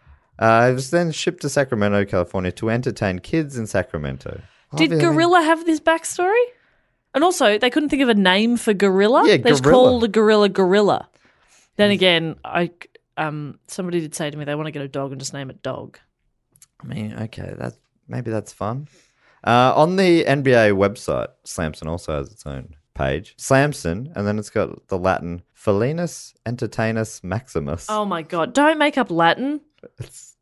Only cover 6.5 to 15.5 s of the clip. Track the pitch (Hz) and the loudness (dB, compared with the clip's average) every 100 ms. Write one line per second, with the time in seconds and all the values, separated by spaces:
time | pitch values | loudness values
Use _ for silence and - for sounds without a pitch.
6.5 | - _ _ _ _ _ 262 349 359 233 | -6 _ _ _ _ _ 0 0 2 2
7.5 | 208 247 302 294 277 254 208 190 190 226 | 2 2 0 0 2 2 4 4 4 2
8.5 | 240 - 196 202 190 208 285 294 165 160 | 0 0 2 2 4 4 4 4 4 4
9.5 | 143 135 208 254 247 226 214 214 214 202 | 4 4 6 4 4 0 2 4 4 4
10.5 | 196 185 202 202 127 - _ _ _ _ | 2 2 4 2 0 -6 _ _ _ _
11.5 | _ _ - 208 196 185 170 160 - - | _ _ 0 2 4 2 2 0 -8 -6
12.5 | 165 170 - - _ _ - 156 151 147 | -2 -4 -6 -20 _ _ -6 -6 -6 -10
13.5 | - - - 180 175 156 - 147 147 147 | -14 -14 -10 -4 -4 -6 -6 -8 -6 -6
14.5 | 147 156 143 139 139 139 135 135 139 131 | -6 -6 -8 -8 -8 -8 -8 -12 -10 -12